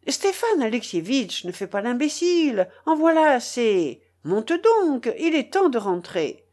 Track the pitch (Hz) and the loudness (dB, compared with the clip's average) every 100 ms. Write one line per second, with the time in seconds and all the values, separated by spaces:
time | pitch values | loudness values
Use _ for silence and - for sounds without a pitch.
0 | - 269 392 370 466 392 226 233 226 185 | -6 -2 -2 -2 0 0 0 -2 -4 -6
1 | 170 269 196 - 175 175 190 202 220 247 | -2 -2 -2 -8 -10 -10 -6 -4 -4 -2
2 | 294 - 349 349 302 214 185 - - 320 | -2 0 0 2 2 0 -2 -4 -2 2
3 | 320 320 311 262 - - 233 190 156 113 | 4 4 4 2 0 -2 2 2 0 -6
4 | _ _ 147 196 220 339 440 453 359 262 | _ _ -2 -2 0 0 4 4 2 0
5 | 233 - 330 311 247 381 370 240 202 180 | -4 -2 0 0 0 2 2 2 -2 -4
6 | 175 180 147 - _ | -4 -4 -4 -6 _